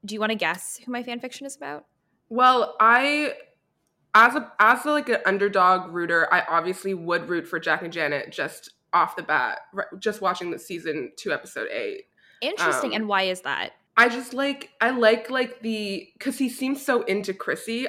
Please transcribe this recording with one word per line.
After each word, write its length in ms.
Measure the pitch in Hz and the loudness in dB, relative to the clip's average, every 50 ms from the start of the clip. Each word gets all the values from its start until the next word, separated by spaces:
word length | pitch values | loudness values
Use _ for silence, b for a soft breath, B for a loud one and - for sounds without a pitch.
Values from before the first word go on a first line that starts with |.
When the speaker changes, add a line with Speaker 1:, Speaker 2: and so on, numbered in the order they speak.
| - | -12
Speaker 1:
Do 100 | 202 214 | -10 -6
you 60 | 208 | -4
wanna 160 | 214 208 226 | -2 -2 -2
guess 420 | 202 180 160 175 180 - - - - - | 0 0 -2 -2 -4 -8 -12 -12 -12 -10
who 80 | 247 | -8
my 120 | 247 240 247 | -8 -8 -8
fan 160 | 247 240 240 | -8 -10 -10
fiction 260 | 254 254 - - 277 | -10 -12 -12 -12 -12
is 100 | 277 - | -14 -12
about? 300 | - 285 277 294 - _ _ _ _ _ _ _ _ _ - | -12 -10 -10 -10 -12 _ _ _ _ _ _ _ _ _ -6
Speaker 2:
Well, 460 | 226 247 254 254 254 247 214 - - - | 0 4 6 6 6 4 2 0 2 4
I, 540 | 220 226 233 254 269 285 294 294 302 269 - - - _ _ _ _ _ _ _ _ _ _ _ _ - - | 6 6 6 6 4 2 2 0 0 -2 -4 -8 -16 _ _ _ _ _ _ _ _ _ _ _ _ 4 6
as 220 | 214 226 247 262 | 8 8 8 6
a, 160 | 294 233 - - - | 0 -6 -4 0 4
as 260 | 208 220 254 247 - | 4 6 4 4 2
a, 60 | 294 | 0
like, 160 | 302 294 285 - | 0 0 2 0
an 100 | 226 - - | -2 0 2
underdog 680 | 190 196 196 202 202 196 190 180 185 185 180 185 165 170 | 0 0 2 0 2 4 4 6 6 4 4 0 -6 -6
rooter, 380 | 175 170 165 170 165 160 - 180 | -4 -2 0 2 2 4 4 2
I 80 | 175 - - | 2 2 2
obviously 440 | 165 170 160 180 185 - - 196 190 | 0 0 0 0 -6 -4 -6 -6 -6
would 360 | 170 165 170 170 170 170 180 | -6 -2 -2 -2 -2 -2 -2
root 180 | 175 170 165 | -4 -6 -4
for 120 | - 180 165 | -4 -8 -4
Jack 220 | - 170 156 165 175 | -2 -2 -2 -2 -4
and 100 | 165 165 | -8 -4
Janet 380 | 170 156 143 147 135 - - | -4 -2 -2 -2 -4 -6 -8
just 400 | - - 139 160 - - - - _ _ _ - | -6 -6 -6 -6 -8 -12 -20 -20 _ _ _ 0
off 240 | - 175 156 - - | 2 2 2 2 -2
the 80 | 180 160 | -10 -4
bat, 360 | - 151 135 127 110 - - - _ - | 0 0 0 0 0 -4 -6 -12 _ -8
r-, 140 | 190 - - 175 190 | -8 -8 -8 -8 -4
just 220 | - 220 208 208 | -4 -4 -4 -2
watching 300 | 196 180 185 - 180 175 | -2 -2 -2 -2 -6 -8
the 80 | - - | -10 -10
season 520 | - - 180 165 151 160 147 151 123 - - | -12 -12 -12 -8 -6 -6 -6 -6 -6 -8 -12
two, 160 | - - 185 | -10 -6 -6
episode 380 | 147 - - - - 117 110 - | -6 -6 -6 -10 -10 -8 -8 -6
eight. 360 | - 117 107 101 - - - _ _ b b b b b | -6 -6 -6 -6 -8 -10 -16 _ _ b b b b b
Speaker 1:
Interesting. 500 | 233 294 415 - 349 320 277 - - 233 | -6 -6 -2 0 0 0 0 0 -2 -2
Speaker 2:
Um, 40 | - | -2
Speaker 1:
And 120 | 214 220 | -4 -2
why 160 | 208 202 190 190 | 0 0 0 0
is 180 | 185 185 185 | 0 -2 -4
that? 320 | - 139 135 - 92 - - _ _ _ - | -6 -6 -6 -6 -6 -8 -12 _ _ _ 4
Speaker 2:
I 140 | 226 240 240 | 4 4 4
just 240 | 233 262 254 - 247 | 4 -2 -8 -8 -4
like, 380 | 254 277 277 277 277 - - _ - | -2 -2 -2 -2 -6 -10 -14 _ 0
I 80 | 226 240 | 0 0
like, 400 | 262 247 226 220 233 226 - - | 2 6 6 6 6 4 0 -4
like, 320 | 262 262 254 240 - - | -2 -2 -2 -4 -6 -8
the, 480 | 220 226 220 214 214 196 196 165 - _ _ - | -6 -6 -4 -4 -4 -6 -6 -8 -10 _ _ -8
'cause 200 | - 277 269 - | -6 -6 -2 -2
he 100 | 262 240 | -2 -2
seems 340 | 247 - 262 262 277 269 - | -2 -4 -2 -2 -2 -2 -2
so 200 | - 247 233 226 | 0 0 0 2
into 280 | - 190 208 196 196 | 0 -2 -2 -2 -6
Chrissy. 540 | 190 - - - - - - 226 226 240 262 | -8 -6 -4 -6 -4 -4 -4 -6 -6 -4 -4